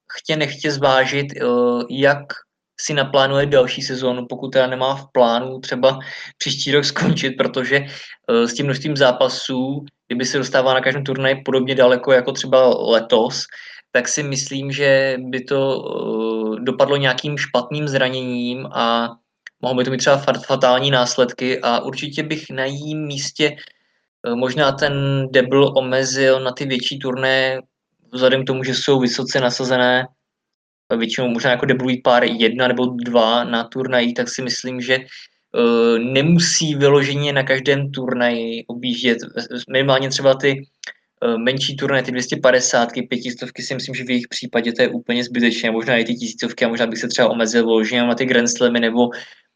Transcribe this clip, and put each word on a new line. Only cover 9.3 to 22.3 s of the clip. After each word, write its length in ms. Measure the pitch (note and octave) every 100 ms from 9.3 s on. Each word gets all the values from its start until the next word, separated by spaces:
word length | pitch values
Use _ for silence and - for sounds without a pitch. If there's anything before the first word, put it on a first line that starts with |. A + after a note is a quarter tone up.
| - - C3 C3 C#3+ C#3+ _ -
kdyby 180 | A#2+
se 140 | C3+ C#3+
dostává 360 | C3 C3+ C3
na 60 | C3
každém 240 | B2+ C3+
turnaji 380 | C#3 C3 C3+ C3+
podobně 300 | C3+ C3 B2+
daleko 380 | C3 B2 B2 C3
jako 200 | C3 B2
třeba 580 | C3+ C3+ C3 C3 - A2+
letos, 540 | A2+ A2+ A2+ A#2 - - - - - _
tak 160 | B2+ B2
si 140 | -
myslím, 500 | C#3+ C3+ - C#3 C#3
že 440 | C#3 C#3+ C3+ C3+ B2+
by 220 | B2+ B2+
to, 160 | B2+ C#3 C3+ C3
eh, 840 | - - - A2 A2 A2 A2 A2
dopadlo 360 | B2 B2 C3+ C#3+
nějakým 420 | C3+ B2+ D3+ D3
špatným 500 | - B2 A#2+ D3+ D3+
zraněním 760 | C3+ B2+ C3 B2+ B2 A#2+ B2+ C3+
a 420 | - A#2 A#2 A#2 - _ _ - -
mohlo 140 | B2 B2+
by 80 |
to 60 | B2
mít 60 | B2+
třeba 220 | D3 C#3
fat-, 280 | C#3 A#2+ -
fatální 440 | C3+ C3 B2+ C#3
následky 720 | C3 A#2+ - B2 - B2+ B2+
a 200 | B2 A#2
určitě 420 | C3+ C3+ D3+ C#3
bych 280 | D3+